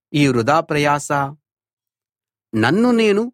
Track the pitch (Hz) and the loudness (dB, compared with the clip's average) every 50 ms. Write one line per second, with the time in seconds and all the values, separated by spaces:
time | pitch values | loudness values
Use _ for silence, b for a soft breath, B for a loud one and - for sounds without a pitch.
0 | _ - - 147 143 135 123 120 110 123 147 165 160 - 156 147 147 147 143 143 | _ -6 -2 0 2 2 2 0 0 2 0 0 0 -2 -2 -2 0 0 -2 -2
1 | - - 147 143 139 139 151 _ _ _ _ _ _ _ _ _ _ _ _ _ | -2 -4 -4 -4 -4 -6 -8 _ _ _ _ _ _ _ _ _ _ _ _ _
2 | _ _ _ _ _ _ _ _ _ - - 110 110 123 156 208 233 247 240 226 | _ _ _ _ _ _ _ _ _ -8 -4 -2 0 0 2 2 2 2 2 2
3 | 226 214 196 208 233 240 | 2 2 2 0 -2 -6